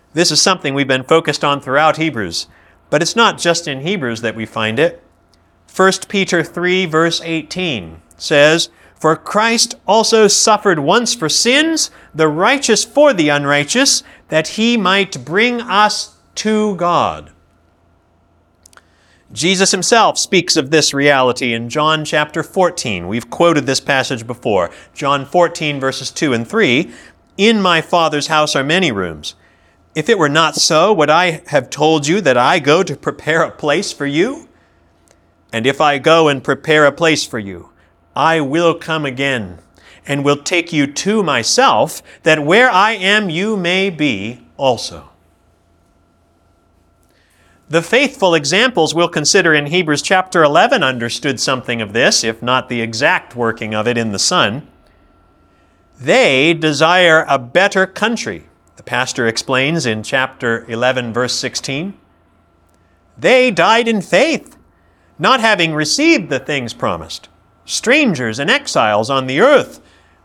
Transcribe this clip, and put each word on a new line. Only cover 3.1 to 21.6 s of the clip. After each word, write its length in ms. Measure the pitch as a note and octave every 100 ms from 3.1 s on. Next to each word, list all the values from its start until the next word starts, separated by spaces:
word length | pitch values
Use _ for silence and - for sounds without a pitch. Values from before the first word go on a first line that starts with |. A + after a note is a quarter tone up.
| A#3
not 200 | G#3+ -
just 300 | F3 E3+ D3+
in 140 | C3+
Hebrews 400 | D#3 G3+ B2 A2+
that 160 | A#2 A2
we 80 | G#2+
find 340 | A#2 G#2+ A2+
it. 240 | F3 E3+ _ _ _ _ _ _ _
First 400 | - F#3+ F#3 -
Peter 380 | G3+ F#3 E3+ E3
three, 400 | F3 F3+ F#3 F3+
verse 360 | D#3 E3 E3 E3
eighteen 760 | D#3+ D3 F3+ F3+ A2+ E2 E2 _ -
says, 540 | - D3 D3 E3 - _ _ _
"For 220 | D#3 D#3+
Christ 580 | - G3+ A3+ A#3 - - -
also 440 | A3 G#3+ A3 G#3
suffered 500 | - A3+ G#3 G3+ E3
once 340 | C#3 A3 A#3+
for 140 | - D#3
sins, 640 | - A#3 C#4 D#4+ D#4+ - - - D3
the 140 | D#3
righteous 560 | D3+ G#3 C#4 - G#3 -
for 260 | - D4
the 160 | F#3+ D3
unrighteous, 760 | D3 C#3+ C#3+ - A#3+ C4+ - - - _
that 220 | D#3 D#3+
he 280 | - A3+ A#3+
might 460 | F#3+ G3 G3 C3+ C3
bring 360 | F#3 B3 A#3+
us 540 | A3+ G3 G#3+ - - _ _ -
to 400 | G#3+ G#3+ G#3+ F3
God." 560 | F3 D#3+ G2+ D#2 D#2+ _ _ _ _ _ _ _ _ _ _ _ _ _ _ _ _ _ _ _ _
Jesus 400 | A2 E3 F#3+ F#3+
himself 480 | F#3+ - A3+ F#3 -
speaks 380 | - F#3+ F3 D#3+
of 120 | C3+
this 240 | D#3 C#3+
reality 600 | C#3 D3 C3+ B2+ A#2+ B2+
in 160 | A#2